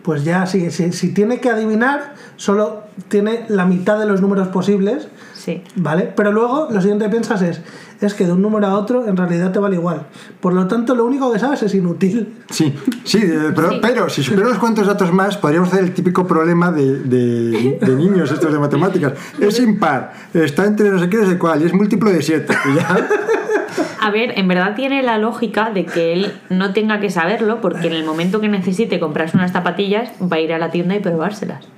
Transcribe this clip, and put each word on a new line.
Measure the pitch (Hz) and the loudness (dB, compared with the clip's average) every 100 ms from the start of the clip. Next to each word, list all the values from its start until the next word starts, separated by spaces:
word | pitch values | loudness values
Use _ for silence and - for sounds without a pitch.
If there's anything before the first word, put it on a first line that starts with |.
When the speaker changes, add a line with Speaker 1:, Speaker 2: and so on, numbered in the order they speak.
Speaker 1:
pues | - 151 143 | -2 -2 0
ya, | 175 185 | 0 0
si, | 196 170 | 0 -2
si, | - 170 | 0 -2
si | 170 175 | 0 -2
tiene | 190 214 240 | 0 0 2
que | 247 | 0
adivinar, | 220 220 214 247 294 - - - - | 0 0 2 2 0 -6 -16 -20 -8
solo | - 202 214 214 - - - | 0 2 0 -4 -14 -20 -2
tiene | 202 208 233 226 | 0 0 -2 -2
la | 208 180 | 0 2
mitad | 180 196 214 | 2 2 0
de | 214 | 2
los | 196 | 2
números | 196 196 185 | 2 2 0
posibles". | 185 185 202 196 269 - - - | -2 0 2 2 0 -6 -20 -20
Speaker 2:
Sí. | - - 160 - - | -14 -8 -8 -8 -4
Speaker 1:
¿Vale? | 151 160 220 - | 0 0 0 0
Pero | 208 | 2
luego | 208 240 269 311 | 2 2 0 -2
lo | 214 | 0
siguiente | 190 208 214 | 2 2 0
que | |
piensas | 226 226 214 | -2 0 0
es, | 175 143 - - - - | 0 -2 -12 -20 -20 -4
"Es | 208 202 | -4 0
que | 180 | 0
de | |
un | 180 | 2
número | 208 214 202 | 2 2 2
a | |
otro | 196 202 247 226 | 0 0 -2 0
en | 185 | 0
realidad | 180 170 185 | 0 0 0
te | 185 | 0
vale | 202 180 | 0 0
igual. | 170 156 143 - - - | -2 -4 -8 -20 -20 -6
Por | 185 | -2
lo | 180 185 | 0 0
tanto, | 226 233 254 | 0 0 0
lo | 233 | 0
único | 277 262 | 0 0
que | 220 | 0
sabes | 247 294 | 0 0
es | 214 190 | 0 0
inútil". | 180 165 190 226 208 - - | 0 0 0 0 -4 -10 -12
Speaker 3:
Sí, | - 156 139 - - | -2 0 0 -4 -4
sí, | - 196 | -2 2
eh, | 202 156 156 165 | 2 2 0 2
pero, | 165 | 0
Speaker 2:
Sí. | - | 2
Speaker 3:
pero | 220 240 170 | 0 2 0
si | 147 | -2
supieras | 131 202 220 220 | 0 2 2 2
cuántos | 233 220 196 | 0 2 2
datos | 202 185 | 2 2
más, | 185 196 196 | 2 0 0
podríamos | 151 156 180 | 0 2 2
hacer | 185 | 2
el | 180 | 0
típico | 180 160 180 180 | 0 0 0 2
problema | 160 160 170 180 | 2 2 2 2
de, | 160 135 135 | 2 0 0
de, | 135 123 120 120 117 113 123 139 | 0 2 2 0 0 0 0 0
de | 208 131 | 2 2
niños | 175 196 147 | 4 2 2
estos | 151 160 | 0 0
de | 147 | 2
matemáticas. | 147 139 185 185 143 - - - | 2 2 2 2 -2 -4 -14 0
Es | 208 226 | 0 2
impar, | 247 196 165 135 - - - | 2 2 0 0 -4 -16 -4
está | 180 156 143 202 | 0 0 2 0
entre | 208 208 | 2 2
no | 190 | 2
sé | 175 | 2
qué, | 220 | 2
no | 202 | 2
sé | 180 | 2
cuál, | 170 156 | 0 2
y | 165 | 2
es | |
múltiplo | 185 208 208 214 | 2 2 2 2
de | 175 | 2
siete. | 143 156 - - 139 | 2 0 0 -2 2
Y | 139 | 0
ya. | 180 190 254 403 415 440 - 415 392 - 320 - | 2 0 0 -2 0 -2 0 -2 -2 -4 -6 -2
Speaker 2:
A | 214 | -2
ver, | 208 233 214 | 0 -2 0
en | 190 | 0
verdad | 180 185 214 | 2 0 -2
tiene | 269 277 | -2 0
la | 254 220 | 0 0
lógica | 214 226 226 208 226 | -2 -2 -4 -2 -2
de | 202 170 | -2 -4
que | 175 165 | -2 0
él | 170 202 - - | 0 -4 -6 -4
no | 185 196 | -2 0
tenga | 196 214 208 | 0 0 0
que | 202 | -2
saberlo, | 185 165 202 214 226 | -2 -2 0 0 0
porque | 180 165 170 | -2 -2 -4
en | |
el | 165 156 | -2 -4
momento | 156 175 214 | -2 0 0
que | 214 | 0
necesite | 202 185 185 226 185 | 0 -2 -2 -2 -2
comprarse | 160 151 160 175 | -2 -2 0 0
unas | 180 | 0
zapatillas, | 180 175 170 202 208 240 - | -2 -4 -2 0 0 -2 -4
va | 185 165 | -2 0
a | |
ir | 160 | 0
a | 160 | -2
la | 165 | -2
tienda | 175 175 202 | -2 0 -2
y | |
probárselas. | 190 165 165 208 180 147 - | 0 -2 -2 -4 -10 -10 -14